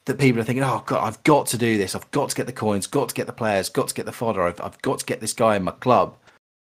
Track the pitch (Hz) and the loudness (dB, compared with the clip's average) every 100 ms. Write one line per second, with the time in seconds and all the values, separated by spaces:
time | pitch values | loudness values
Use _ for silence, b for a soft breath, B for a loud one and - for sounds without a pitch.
0 | - 120 135 117 113 123 135 113 - 127 | -6 2 4 4 0 -2 -2 -2 -2 -2
1 | 101 - - 143 - 110 120 110 92 98 | -2 0 4 4 2 0 2 2 0 -4
2 | - 143 123 - 120 123 208 101 - 143 | -6 -4 -2 -4 -6 -4 -2 0 -2 -2
3 | 120 - 107 - 110 98 92 - - - | -2 -4 -8 -4 0 0 0 -2 -2 -4
4 | - - 113 98 87 87 98 - 135 131 | -8 -4 -2 0 0 -2 -10 -6 -4 -4
5 | - - 110 - 113 101 90 - 127 113 | -4 -6 -6 2 2 2 0 -2 4 4
6 | 87 - b _ _ _ _ | 2 -4 b _ _ _ _